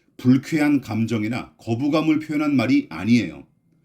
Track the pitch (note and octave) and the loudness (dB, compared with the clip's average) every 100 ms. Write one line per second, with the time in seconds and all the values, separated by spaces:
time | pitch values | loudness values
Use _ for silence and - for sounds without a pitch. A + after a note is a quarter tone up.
0 | _ - B2+ C3+ - D#3 D3 C#3 - A2 | _ -2 2 2 2 0 2 0 0 -4
1 | A2+ A2+ G#2+ A#2+ - _ A2+ A#2 D3 D#3 | -2 -2 -4 -8 -10 _ -6 -4 0 0
2 | D#3 D3 - D3+ D3+ C3 A2+ C#3+ - D#2+ | 2 0 -2 -4 0 0 2 0 -2 -4
3 | G#2 A#2+ F2 C#2+ - _ _ _ | 2 2 0 -10 -20 _ _ _